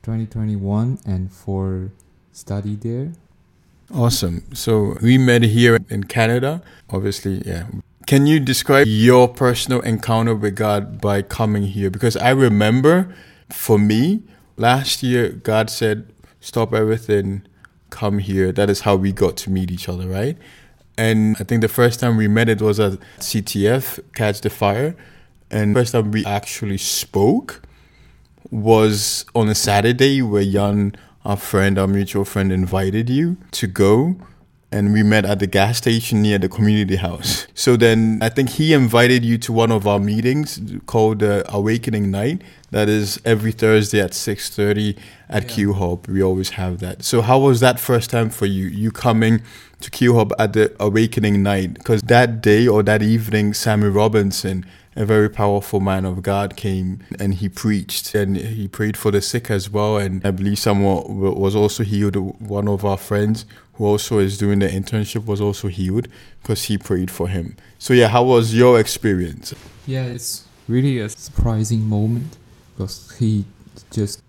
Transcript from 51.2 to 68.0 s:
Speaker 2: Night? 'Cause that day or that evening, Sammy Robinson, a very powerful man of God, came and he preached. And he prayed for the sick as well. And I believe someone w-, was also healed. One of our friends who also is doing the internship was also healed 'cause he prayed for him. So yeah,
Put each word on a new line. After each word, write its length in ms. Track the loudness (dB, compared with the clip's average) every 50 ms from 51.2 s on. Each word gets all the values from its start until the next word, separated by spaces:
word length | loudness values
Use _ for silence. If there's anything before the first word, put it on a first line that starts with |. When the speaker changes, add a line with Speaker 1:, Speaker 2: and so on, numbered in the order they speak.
| 0 2 2 2 2
Speaker 2:
Night? 400 | 2 0 0 -2 -4 -8 -8 -2
'Cause 180 | 0 0 0
that 400 | 2 4 4 4 4 4 0 0
day 240 | 4 4 4 6 6
or 160 | 4 4 4
that 180 | 4 2 2 2
evening, 540 | 2 2 2 0 0 0 0 0 0 0 -2
Sammy 320 | -2 -2 0 2 2 2 2
Robinson, 800 | 2 2 2 4 2 2 0 0 -2 -4 -6 -6 -6 -6 -8 -12 -20 -20 _ _ _ -6
a 60 | 0
very 240 | 2 4 4 2 2
powerful 500 | 0 0 0 0 0 0 -2 -2 -4 -2
man 280 | 0 0 -2 -2 -2
of 160 | -4 -6 -4
God, 340 | -4 -2 -2 -2 -4 -6 -8
came 440 | -8 -6 -4 -4 -2 -4 -6 -6 -10 -12 -16 -12 -6
and 140 | -4 -4 -2
he 140 | -2 -4 -6
preached. 640 | -8 -4 -2 0 0 0 -2 -6 -10 -10 -8 -4 -4
And 220 | -2 -2 -2 -2
he 300 | -4 -6 -8 -8 -8 -8
prayed 300 | -10 -6 -4 -4 -4 -4
for 140 | -2 -2 0
the 100 | 0 0
sick 300 | -2 -2 -6 -6 -4 -2
as 200 | -4 -4 -4 -4
well. 280 | -2 -2 0 0 0 0
And 260 | -2 -2 -4 -4 -2
I 40 | -4
believe 260 | -2 -2 -2 -2 -2 0
someone 440 | 0 0 2 2 2 2 0 -2
w-, 320 | -4 -8 -6 -2 -2 -2 0 0
was 160 | -2 0 2
also 300 | 2 0 0 0 -2 -4
healed. 320 | -2 0 0 0 0 -2 -2 -6 -6 -10 -12
One 260 | -12 -8 -6 -4 -2
of 160 | -2 -2 -2
our 140 | 0 -2 -2
friends 480 | -2 -4 -4 -2 0 0 0 -2 -4 -6 -18 -20 -20 _ _ _
who 100 | -2 0
also 340 | 0 0 0 0 -2 0 0
is 180 | 0 0 0 -2
doing 220 | 0 0 2 2
the 80 | 0 0
internship 580 | -2 -4 -6 -4 -4 -4 -4 -4 -6 -8 -4
was 120 | -4 -4 -2
also 300 | -2 -4 -4 -4 -8 -8
healed 400 | -6 -4 -4 -2 -2 -4 -4 -6 -16 -20 -20 -20 -20 -16
'cause 200 | -6 -6 -4 -4 -2
he 140 | -4 -4 -4
prayed 320 | -2 -2 -2 -2 -2 -4
for 180 | -4 -6 -6 -4
him. 280 | -4 -6 -6 -8 -12 -18 -20 -20 -20 _
So 140 | 0 4
yeah, 160 | 4 6